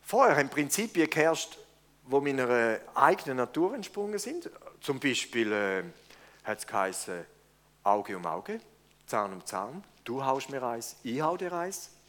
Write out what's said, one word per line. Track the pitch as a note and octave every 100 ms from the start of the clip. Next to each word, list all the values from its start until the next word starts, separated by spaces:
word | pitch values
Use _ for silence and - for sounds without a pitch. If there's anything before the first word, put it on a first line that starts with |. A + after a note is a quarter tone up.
vorher | - A3+ B3+ D3
haben | C#3
Prinzipien | D3 C#3+ - A3 F3 D#3
geherrscht, | D#3+ D#3 D#3+ - - - _ _ _ -
die | C#3
meiner | C#3+ C3+ B2 B2 A#2 A2 -
eigenen | - C#3+ F#3 - B2+
Natur | A#2+ D3+ F3+
entsprungen | B3+ F#3+ G#3 G#3 G#3
sind. | A#3 E4+ - - - -
Zum | - C3+
Beispiel, | C#3 A#2 - A#2+ G#2+
äh, | G#2 G2+ F#2+ F2 - - - - -
hat's | - G#2+ -
geheissen, | G#2 F#2+ F#2 - F2+ E2 _ _ _ _ _
Auge | G2+ G#2 G2 F#2+
um | F2
Auge, | E2+ - A3 - _ _ _ -
Zahn | A2+ G2+
um | F#2 -
Zahn. | F#2+ G#2 E3 G3+ _
Du | - B2+
haust | C3+ C3+ C3
mir | C3+
eins, | B2 A#2 A#2+ -
ich | B2 B2+
hau | D#3 F3+
dir | F#3
eins. | F3 F3+ G3 - -